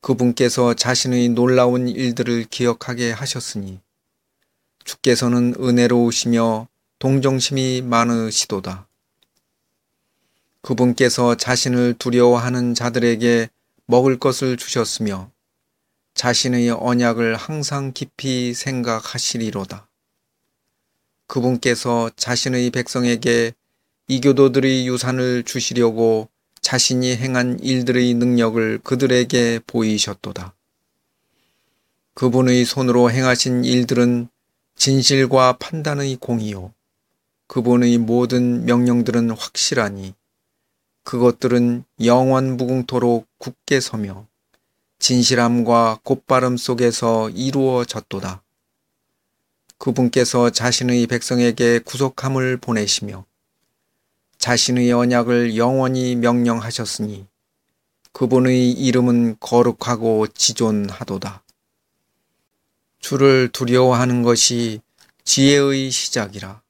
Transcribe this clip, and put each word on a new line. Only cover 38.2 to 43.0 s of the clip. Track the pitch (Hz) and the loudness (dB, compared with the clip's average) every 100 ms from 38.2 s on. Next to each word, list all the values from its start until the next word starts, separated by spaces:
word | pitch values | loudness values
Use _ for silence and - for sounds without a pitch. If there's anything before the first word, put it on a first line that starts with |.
| 123 123 123 120 117 | 2 0 0 0 0
명령들은 | 120 123 120 117 117 117 | 2 4 2 2 0 0
확실하니 | 110 - - - 131 107 98 95 95 _ _ _ _ _ _ _ _ | -4 -8 -6 -2 -2 -2 -6 -14 -16 _ _ _ _ _ _ _ _
그것들은 | - 123 123 120 127 120 120 120 - _ | -8 2 2 2 0 2 2 0 -8 _
영원 | 117 123 131 131 131 123 | 4 4 4 2 0 -2
무궁토록 | 123 131 123 123 | -2 -2 -2 0